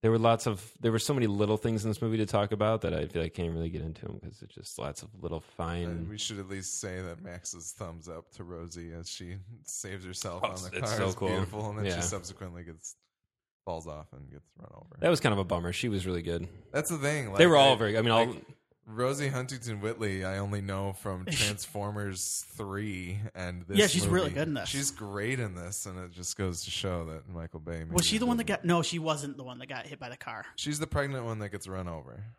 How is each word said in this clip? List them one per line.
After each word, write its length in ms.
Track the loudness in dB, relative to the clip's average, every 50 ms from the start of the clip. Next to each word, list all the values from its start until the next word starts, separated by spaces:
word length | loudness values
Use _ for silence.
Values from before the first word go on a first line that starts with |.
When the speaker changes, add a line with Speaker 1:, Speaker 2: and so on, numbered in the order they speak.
Speaker 1:
There 100 | 6 6
were 80 | 6 8
lots 260 | 8 8 8 8 4 0
of, 240 | 0 -2 -4 -14 -14 0
there 140 | 2 4 4
were 60 | 4
so 140 | 2 2 2
many 140 | 4 4 4
little 300 | 4 4 4 4 4 2
things 260 | 2 2 0 2 2
in 60 | 0
this 120 | 0 0
movie 160 | 0 0 2 2
to 80 | 2
talk 280 | 2 4 2 2 2 2
about 280 | 2 4 4 4 2
that 120 | 2 0 0
I 120 | 0 -2 -2
feel 140 | 0 -2
like 120 | -2 -2 -2
I 20 |
can't 180 | -2 -2 -2 0
really 160 | 0 -2 -2
get 120 | -2 -4
into 240 | -6 -6 -8 -8 -10
'em 140 | -10 -10 -10
'cause 220 | -12 -14 -14 -14
it's 120 | -18 -18 -16
just 220 | -16 -14 -12 -10 -8
lots 220 | -6 -6 -8 -10
of 80 | -14 -16 -16 -8
little 200 | -6 -6 -6 -6
fine 480 | -8 -10 -8 -6 -4 -4 -2 -2 -2 -2
Speaker 2:
And 200 | -4 -4 -6 -6
we 80 | -6 -6
should 220 | -6 -6 -6 -6
at 80 | -8 -8
least 320 | -8 -8 -6 -6 -6 -6
say 220 | -6 -6 -6 -6
that 200 | -6 -8 -8 -10
Max's 520 | -12 -12 -12 -10 -10 -10 -10 -10 -10 -12 -10
thumbs 340 | -10 -10 -10 -10 -12 -12 -12
up 240 | -12 -12 -14 _ -16
to 100 | -14 -12
Rosie 480 | -10 -10 -10 -10 -10 -10 -10 -10 -10 -10
as 160 | -10 -10 -10
she 280 | -10 -12 -10 -10 -10 -10 -10 -12
<laughs> 120 | -16 -16 -12
saves 400 | -10 -8 -8 -6 -6 -8 -8 -8
herself 380 | -8 -8 -6 -6 -6 -4 -2 -2
Speaker 1:
Oh, 40 | -2
Speaker 2:
on 120 | -2 -4
the 60 | -8 -6
Speaker 1:
it's 100 | -4 -2 -2 0
Speaker 2:
car 80 | 2 2
Speaker 1:
so 100 | 2 2
Speaker 2:
is 80 | 2
Speaker 1:
cool. 120 | 2 2 2
Speaker 2:
beautiful, 400 | 2 2 0 0 -2 -4 -4 -4
and 100 | -2 -2
then 60 | 0 0
Speaker 1:
Yeah. 80 | 0
Speaker 2:
she 60 | 0 0
subsequently 600 | -2 -2 -4 -8 -10 -12 -10 -12 -12 -10 -12 -12
gets, 320 | -12 -14 -12 -12 -14 -14 _ _ _ _ _ _ _ _ _ _ _ _ _ _
falls 220 | -6 -6 -6 -6 -8
off 260 | -10 -10 -12 -14 -16
and 180 | -16 -16 -16
gets 180 | -16 -18 -20 _ _ -20
run 140 | -20 -18 -16
over. 220 | -18 -18 -18 -6 2
Speaker 1:
That 100 | 4 6
was 100 | 6 6
kind 140 | 4 4 4
of 60 | 4
a 40 | 2
bummer. 300 | 2 2 2 2 0 -2
She 160 | 0 0 0
was 160 | 0 0 0 0
really 140 | 0 0
good. 260 | 0 0 -2 -2 -2 -6 -10 -16 -18 -4
Speaker 2:
That's 180 | -2 -2 0 0
the 80 | -2 0
thing. 280 | 0 0 0 0 -2
Speaker 1:
They 60 | -2
Speaker 2:
Like, 160 | 8 8 10 10
Speaker 1:
were 80 | 12 12
all 160 | 10 10 10
Speaker 2:
I, 40 | 8
Speaker 1:
very, 200 | 4 4 4 4
I 40 |
mean, 100 | 6 8
all 140 | 8 8 6 6
Speaker 2:
like, 180 | 2 -6 -10 -16 -20 _ _ _ _ _ _ -14
Rosie 360 | -4 -2 0 0 0 0 0 0
Huntington-Whiteley, 1000 | 0 0 -2 -4 -6 -8 -6 -6 -6 -2 -2 -4 -2 -2 -2 -2 0 0 -2
I 140 | -2 -2 -2
only 220 | -2 -2 -2 -2
know 320 | -2 -2 -2 -2 -2 -2 -4
from 320 | -4 -4 -4 -4 -4 -2
Speaker 3:
<laughs> 40 | -2
Speaker 2:
Transformers 1120 | 0 2 2 2 0 -2 -8 -8 -4 -4 -4 -2 -2 -2 -4 -4 -4 -4 -4 -4 -4 -4 -6 -8 -10 -8
three 640 | -6 -4 -2 -2 -2 -2 -4 -4 -4 -4 -4 -4 -4 -6 -6
and 260 | -6 -6 -6 -6 -6 -6 2
this 100 | 6 8
Speaker 3:
Yeah, 80 | 8
she's 220 | 8 8 6 6 6
really 220 | 6 4 4 2
Speaker 2:
movie. 40 | 2 0
Speaker 3:
good 80 | 0 0
in 60 | 0
this. 120 | -2 -2 -2
Speaker 2:
She's 200 | -2 0 0 -2
great 500 | -2 -4 -8 -4 -2 -2 0 0 0 0
in 140 | -2 -2 -4
this, 320 | -6 -6 -6 -6 -6 -6
and 140 | -6 -8 -8
it 100 | -10 -10
just 240 | -10 -8 -6 -6 -2
goes 280 | 0 0 0 0 -2 -4
to 80 | -4
show 340 | -4 -2 0 0 0 0 -2
that 240 | -4 -6 -8 -10 -8
Michael 300 | -8 -8 -8 -8 -8 -10
Bay 220 | -6 -6 -6 -6
Speaker 3:
Was 60 | -4 0
Speaker 2:
maybe 120 | 0 2 2
Speaker 3:
she 140 | 4 2 2
the 80 | 2
one 120 | 2 2 2
that 100 | 2 0
Speaker 2:
doesn't 160 | -2 0 4
Speaker 3:
got? 20 |
No, 160 | 4 4 4
she 160 | 4 0 -2 -2
wasn't 400 | 0 0 0 0 -2 -6 -8 -8
the 60 | -10
one 160 | -10 -10 -12
that 80 | -10 -8
got 180 | -8 -8 -8
hit 140 | -8 -10 -10
by 100 | -10 -10
the 80 | -10 -10
car. 260 | -10 -10 -8 -8 -10 -10 -8
Speaker 2:
She's 240 | -4 -2 -2 0 0
the 80 | -2 0
pregnant 360 | 2 0 0 2 0 -2 -2
one 140 | -2 -2 -2
that 120 | -4 -4
gets 180 | -6 -8 -6 -4
run 200 | -4 -4 -4 -4
over. 360 | -6 -8 -10 -12 -12 -12 -12 -12 -14